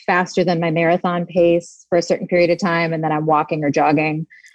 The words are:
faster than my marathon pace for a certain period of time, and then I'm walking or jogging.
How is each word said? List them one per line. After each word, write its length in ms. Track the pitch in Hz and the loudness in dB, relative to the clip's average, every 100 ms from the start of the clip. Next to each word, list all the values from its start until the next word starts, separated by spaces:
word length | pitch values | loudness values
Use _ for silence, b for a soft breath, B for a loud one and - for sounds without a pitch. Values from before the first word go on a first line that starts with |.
| - | -2
faster 380 | 180 180 - | -2 0 0
than 160 | 180 165 | 0 0
my 100 | 170 | 0
marathon 540 | 160 165 180 185 175 170 | 0 2 0 0 -4 -2
pace 600 | 175 170 170 170 - - | 2 2 2 -2 -16 -2
for 80 | 170 | -2
a 40 | |
certain 260 | - 180 180 | 0 -4 -2
period 220 | 175 175 | 0 2
of 80 | 170 | 0
time, 340 | 180 170 165 | 0 -2 -2
and 100 | 160 | -2
then 80 | 156 | -2
I'm 140 | 151 156 | -2 0
walking 380 | 151 151 160 | 0 0 -2
or 80 | 147 | -2
jogging. 560 | 151 147 156 156 156 165 B B | 0 2 2 0 -4 -8 B B